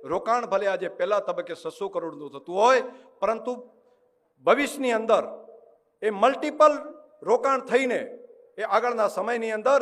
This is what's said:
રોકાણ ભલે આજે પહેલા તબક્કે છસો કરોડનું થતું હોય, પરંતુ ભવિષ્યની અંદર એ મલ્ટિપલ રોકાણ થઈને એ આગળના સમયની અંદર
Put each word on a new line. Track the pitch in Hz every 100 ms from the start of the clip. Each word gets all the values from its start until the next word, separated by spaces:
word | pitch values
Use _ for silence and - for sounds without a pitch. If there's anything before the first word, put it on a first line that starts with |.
| 131
રોકાણ | 175 202 240 233
ભલે | 196 196
આજે | 185 175 -
પહેલા | 180 208 202
તબક્કે | 175 170 160
છસો | 165 - 196
કરોડનું | 175 165 147 143
થતું | 139 - 180
હોય, | 233 262 254 - - _
પરંતુ | 196 220 240 247 - _ _ _ _ _ _ _ 135
ભવિષ્યની | 240 277 - 262 226
અંદર | 220 202 107 - - - - _ _ _
એ | 214
મલ્ટિપલ | 202 233 269 302 294 302 294 - - - _ 170
રોકાણ | 233 269 269 175
થઈને | 240 262 202 107 - - - _ -
એ |
આગળના | 214 202 240 233 202 185
સમયની | 208 240 226 220
અંદર | 220 277